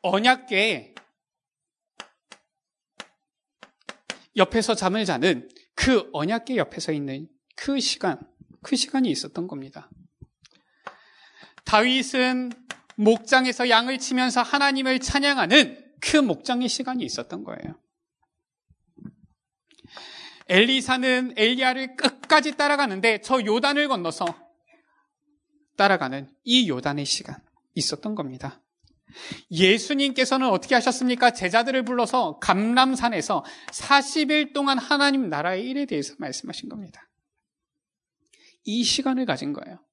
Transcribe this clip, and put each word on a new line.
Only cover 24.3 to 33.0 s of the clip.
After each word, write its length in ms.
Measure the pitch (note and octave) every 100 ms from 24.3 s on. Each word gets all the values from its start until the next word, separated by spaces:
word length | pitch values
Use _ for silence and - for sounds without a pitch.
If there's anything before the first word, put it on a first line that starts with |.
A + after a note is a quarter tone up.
| E3+ - _ _ _ _ _ _ _ _ _ _ _ _ -
따라가는 580 | G3+ F#3 C#3 C3+ C3+ _
이 260 | - B3 A3
요단의 360 | B2+ C#3+ C#3+
시간 320 | C#3+ - - - _ _ _
있었던 420 | - - D3+ G#3+ G#3
겁니다. 440 | C#3 B2+ C#3 - _ _ _ _ _ - - - _
예수님께서는 1000 | E3 F#3 A3 - C#4+ C#4 C4 C4 C4+ B3+
어떻게 260 | F#3+ -
하셨습니까? 560 | B3+ C4+ B3+ B3+ B3 B3
제자들을 540 | A#3 F#3 A3 A#3+ C4
불러서 540 | A#3 B3 A#3 B3+ F#3+ D3+
감람산에서 1040 | - F#3 G#3+ B3 C4 C4